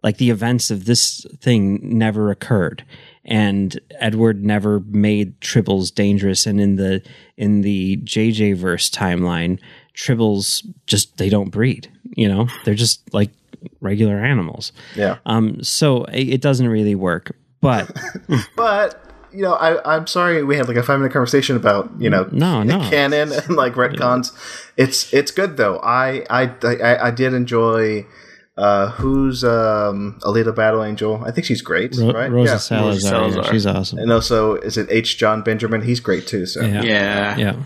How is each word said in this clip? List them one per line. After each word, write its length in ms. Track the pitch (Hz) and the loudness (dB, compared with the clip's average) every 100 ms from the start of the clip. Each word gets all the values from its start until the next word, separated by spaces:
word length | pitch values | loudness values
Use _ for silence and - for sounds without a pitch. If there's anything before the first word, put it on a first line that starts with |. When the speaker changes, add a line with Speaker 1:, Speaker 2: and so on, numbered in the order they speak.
Speaker 1:
like, 160 | 107 104 | -2 0
the 120 | 123 | 0
events 400 | 110 113 123 - | 2 0 0 -2
of 140 | 104 | -4
this 420 | 98 120 - - - - | 0 0 0 -4 -16 -6
thing 400 | - 117 98 101 | 0 2 2 -2
never 480 | 98 113 113 107 104 | -2 0 0 0 -2
occurred, 540 | 98 - 110 82 - - - - _ | -2 -2 0 0 -6 -18 -20 -20 _
and 560 | - 113 104 98 98 - _ - | -4 0 2 0 -2 -6 _ -4
Edward 460 | 113 110 113 101 | -2 2 2 2
never 360 | 101 104 104 104 | 0 0 2 0
made 600 | 101 104 107 104 101 - | 0 0 2 2 -2 -6
Tribbles 520 | - 127 98 98 90 | -2 0 2 0 -2
dangerous, 540 | - 101 101 98 92 - | 0 2 2 0 0 0
and 140 | 101 | 2
in 160 | 101 98 | 2 2
the, 260 | 95 95 - - - - | 0 -2 -6 -20 -20 -4
in 260 | 104 104 | 0 2
the 340 | 101 101 92 98 | 2 0 -2 -4
J 260 | 110 - 110 | -4 0 0
J 220 | 110 107 | 2 0
verse 360 | 95 92 85 - | 0 -2 -2 -4
timeline, 680 | - 98 87 90 85 85 92 - - _ - | -2 -2 0 0 -2 -2 -4 -8 -20 _ -12
Tribbles 680 | - 117 113 101 101 - - - - | -2 2 2 0 -2 -6 -8 -20 -2
just, 300 | 101 - - | -2 -2 -2
they 120 | 92 | 0
don't 220 | 104 98 | 0 0
breed, 400 | 101 123 - - _ - | -2 -2 -2 -10 _ -12
you 140 | - 107 | 0 2
know? 180 | 98 117 - | 2 0 -2
They're 100 | - | -2
just, 380 | 104 113 - - | 0 0 -2 -4
like, 180 | 110 104 _ _ - - _ | -2 -2 _ _ -20 -20 _
regular 380 | 95 104 110 101 | -6 0 0 2
animals. 520 | 117 135 82 - - - - | 0 0 -2 -8 -14 -16 -16
Speaker 2:
Yeah. 240 | - 101 - - | -2 -2 -2 -2
Speaker 1:
Um, 380 | 113 110 117 | 0 0 -2
so 400 | 120 - 156 127 | -6 0 2 2
it, 240 | - - 131 | -2 -4 -2
it 60 | 127 | 0
doesn't 280 | 143 131 123 | 2 2 2
really 260 | 110 104 | 2 2
work, 400 | 101 92 82 - - _ _ | 0 0 -2 -6 -18 _ _
but 300 | 139 117 92 - - - - | 0 0 -2 -10 -12 -14 -2
Speaker 2:
<laughs> 280 | 143 - - | -2 -2 -2
But, 460 | 226 202 202 - - - - | 0 2 0 -4 -20 -20 -20
you 100 | 196 | -4
know, 120 | 190 | 0
I, 420 | 170 160 165 - 160 | 2 2 0 0 -2
I'm 100 | 160 | -2
sorry 380 | 185 175 165 | 0 2 2
we 120 | 143 147 | 0 0
had, 120 | 123 | 0
like, 80 | 120 | -2
a 60 | |
five-minute 280 | 120 139 135 | 0 0 0
conversation 440 | 143 120 139 131 123 | 0 2 2 2 0
about, 340 | 107 101 95 - | 2 2 0 -2
you 120 | 113 | 2
know, 180 | 101 92 | 2 0
Speaker 1:
No, 320 | - 170 143 | 0 2 2
no. 160 | 107 180 123 | 2 0 2
Speaker 2:
canon 420 | 147 139 147 151 | 2 2 2 0
and, 240 | 143 156 170 | -2 -2 0
like, 160 | 127 | 0
retcons. 560 | 123 123 139 127 127 123 - - - - - | 0 0 0 0 0 -2 -12 -18 -18 -12 0
It's, 360 | 170 - - | 0 0 0
it's 200 | - - | 0 0
good, 240 | - 190 143 | -2 -4 0
though. 220 | 107 92 | 0 0
I, 460 | - 123 131 131 - | 0 0 0 -4 -2
I, 220 | 123 127 120 | 0 -2 -2
I, 440 | 120 120 117 123 123 | -2 0 2 2 2
I 40 | |
did 220 | 117 131 | 0 0
enjoy, 720 | 127 120 117 113 113 110 107 98 - - - _ - | 0 0 2 2 2 0 -2 -8 -20 -20 -20 _ 0
uh, 320 | 101 101 101 | 2 2 0
who's, 520 | 113 131 135 135 127 | -2 -2 0 0 0
um, 760 | 123 117 113 107 104 98 101 101 | 0 2 2 2 0 -2 -8 -6
Alita 320 | - 110 113 | -2 0 0
Battle 300 | 110 110 110 | 2 2 2
Angel? 380 | 107 107 107 107 113 | -2 -4 -2 -4 -4
I 40 | |
think 160 | 117 - | -6 -2
she's 160 | 123 | -4
great, 320 | - 85 107 123 | -2 -2 -2 0
Speaker 1:
Ro-, 160 | 113 | 0
Speaker 2:
right? 180 | 113 131 | 2 0
Speaker 1:
Rosa 220 | 123 123 | 2 4
Speaker 2:
Yeah. 60 | 117 | 2
Speaker 1:
Salazar, 300 | - 113 107 | 0 0 2
Speaker 3:
Rosa 180 | 98 98 | 2 0
Salazar. 360 | 98 110 95 | 0 0 0
Speaker 1:
yeah, 60 | - | 0
she's 160 | 110 101 | 2 2
awesome. 320 | 95 101 - | 0 -4 -4
Speaker 2:
And 140 | 113 | 2
also, 420 | 117 - 117 110 101 | 2 4 2 2 0
is 200 | 104 104 | -2 -4
it 100 | 101 | 0
H. 260 | 113 113 - | 0 0 0
John 240 | 110 110 | 0 0
Benjamin? 380 | 104 110 110 113 | 0 -2 0 -2
He's 180 | 113 120 | 0 -2
great, 260 | - 90 - | 0 -2 -2
too, 180 | 107 92 | -4 -4
so. 140 | - | -2
Speaker 1:
Yeah. 200 | 113 101 | -2 0
Speaker 3:
Yeah. 540 | 113 104 101 101 104 104 | 2 2 2 0 -2 0
Speaker 1:
Yeah. 240 | 104 98 | -2 -2